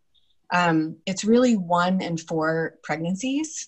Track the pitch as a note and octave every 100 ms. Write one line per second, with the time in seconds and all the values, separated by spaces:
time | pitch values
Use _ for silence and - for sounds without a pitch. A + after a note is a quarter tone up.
0 | _ _ _ _ _ F3+ F3 D#3+ D#3 -
1 | - F#3 G#3 A#3+ B3+ A3 E3+ F3 F3+ F#3+
2 | F3 D#3+ - E3 D#3 D#3+ D#3+ - - D#3
3 | E3+ F#3+ C4 C#4 D#4 -